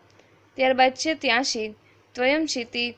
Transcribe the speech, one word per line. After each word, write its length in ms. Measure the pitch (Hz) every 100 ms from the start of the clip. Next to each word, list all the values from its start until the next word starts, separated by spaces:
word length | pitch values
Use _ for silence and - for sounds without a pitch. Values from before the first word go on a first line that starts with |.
| _ _ _ _ _ -
ત્યારબાદ 380 | 262 262 262
છે 180 | 254 320
ત્યાસી, 540 | 311 262 233 277 233 214 214 _ _ _
ત્વયંશીતિ. 720 | - 254 302 311 254 233 240 240